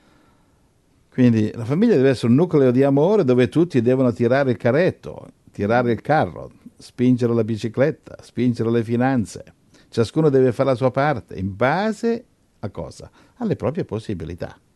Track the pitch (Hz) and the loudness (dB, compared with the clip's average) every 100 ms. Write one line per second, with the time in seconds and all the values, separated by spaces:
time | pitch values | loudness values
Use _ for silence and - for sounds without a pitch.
0 | _ _ _ _ _ _ _ _ _ _ | _ _ _ _ _ _ _ _ _ _
1 | _ - 123 110 107 - 113 156 240 156 | _ 2 2 4 0 -4 -4 0 2 4
2 | 135 127 120 127 170 151 131 123 139 139 | 4 2 2 2 4 4 4 4 2 2
3 | 165 214 127 123 120 151 175 131 117 131 | 2 2 2 2 2 2 0 2 2 2
4 | 127 113 117 135 135 113 123 139 180 - | 0 0 0 2 0 0 0 0 0 -4
5 | - - - - _ - 101 120 120 107 | -12 -16 -20 -20 _ -6 -2 0 0 -2
6 | - 151 95 60 65 - - _ - - | 0 0 -2 -6 -16 -20 -20 _ -14 -2
7 | 127 123 120 117 110 110 117 123 151 151 | 2 2 0 0 -2 -4 -6 -2 -2 -4
8 | - - - - 123 117 113 117 110 117 | -14 -20 -12 -4 -2 0 0 -2 -2 -2
9 | 131 131 98 - - _ _ _ _ - | 0 0 -4 -10 -20 _ _ _ _ -4
10 | 110 170 156 135 131 - 135 123 131 135 | -2 0 2 4 4 2 -2 0 0 0
11 | 147 120 - - 95 95 123 170 214 214 | -2 -4 -8 -10 -8 -2 -2 0 -4 -4
12 | 233 226 - _ _ _ 208 - - - | -4 -6 -10 _ _ _ -14 -12 -14 -16
13 | - _ _ - 226 127 104 170 139 107 | -20 _ _ -8 -6 -4 -4 -6 -8 -8
14 | - 90 80 87 - - _ | -8 -10 -10 -12 -16 -18 _